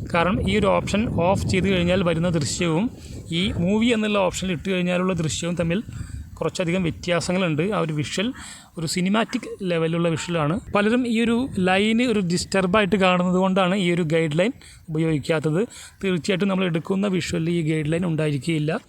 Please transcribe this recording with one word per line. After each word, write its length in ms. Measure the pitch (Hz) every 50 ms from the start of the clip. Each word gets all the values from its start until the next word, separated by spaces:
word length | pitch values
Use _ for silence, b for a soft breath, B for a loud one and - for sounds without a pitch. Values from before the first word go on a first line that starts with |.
| B - -
കാരണം 220 | 175 170 175 208 247 - 190
ഈ 40 | 196 214
ഒരു 80 | 202 196 180 175
ഓപ്ഷൻ 240 | - - - 202 233 247 - 185 170 180
ഓഫ് 180 | 196 196 - - 196
ചെയ്ത് 160 | 185 175 196 190
കഴിഞ്ഞാൽ 260 | 180 175 175 180 196 190 175
വരുന്ന 200 | 165 160 165 180 165 165
ദൃശ്യവും 440 | 143 101 - - 180 170 156 165 220 254 - B B B B B B - 165 170
ഈ 40 | 185 - - - 170
മൂവി 260 | 180 208 220 226 247 240
എന്നുള്ള 220 | 214 214 214 208 202 190
ഓപ്ഷനിൽ 260 | 175 - - 180 190 180
ഇട്ട് 120 | 139 - 190 190
കഴിഞ്ഞാലുള്ള 420 | 180 180 175 180 180 185 185 185 170 165
ദൃശ്യവും 320 | 156 - - 170 170 175 -
തമ്മിൽ 180 | 170 165 170 214 - B B B B B B B B B B -
കുറച്ചധികം 440 | 160 160 - - 185 165 170 190 185
വ്യത്യാസങ്ങളുണ്ട്. 760 | 160 - - - 175 170 170 156 - 180 190 190 170 156 143 165 202 208
ആ 20 | 175 165
ഒരു 80 | 156 156 147
വിഷ്വൽ 280 | 139 - - - 196 247 277 B B B B B B B B -
ഒരു 80 | 160 160 -
സിനിമാറ്റിക് 520 | 185 180 190 202 220 220 - - 240 - - 466 - 202 180
ലെവലിലുള്ള 380 | 170 165 165 160 165 170 170 170 165
വിഷ്വലാണ്. 400 | 147 - - 170 165 147 143 160 - - - -
പലരും 280 | 202 202 214 233 247 262 240 226
ഈ 20 | 220 233
ഒരു 120 | 226 233 233 254 277 - 196 180 180
ലൈന് 360 | 185 190 208 220 226 226 247 262 220
ഒരു 80 | 214 190 170 175
ഡിസ്റ്റർബായിട്ട് 640 | 170 - - - 190 185 180 180 214 208 180 220 196 190
കാണുന്നത് 340 | 185 180 180 180 185 180 185 190
കൊണ്ടാണ് 320 | 190 185 196 190 175 190 208 185
ഈ 20 | 175 175
ഒരു 100 | 170 180 151 160
ഗൈഡ് 240 | 165 165 160 147 160
ലൈൻ 120 | 185 240 285 B B B B B B -
ഉപയോഗിക്കാത്തത്. 680 | 156 156 165 160 160 143 123 - 165 156 - 156 151 175 233 - B B B B B B -
തീർച്ചയായിട്ടും 480 | 190 185 170 - - 196 175 202 196 190
നമ്മൾ 140 | 185 190 180
എടുക്കുന്ന 380 | 160 170 147 - 196 190 202 208 185
വിഷ്വലിൽ 320 | 180 - - 175 170 160 165 175 170
ഈ 40 | 160 151
ഗൈഡ് 220 | 160 156 151 147 165
ലൈൻ 120 | 175 190 175
ഉണ്ടായിരിക്കുകയില്ല. 640 | 160 151 156 156 143 139 123 165 165 151 151 151 165 254 -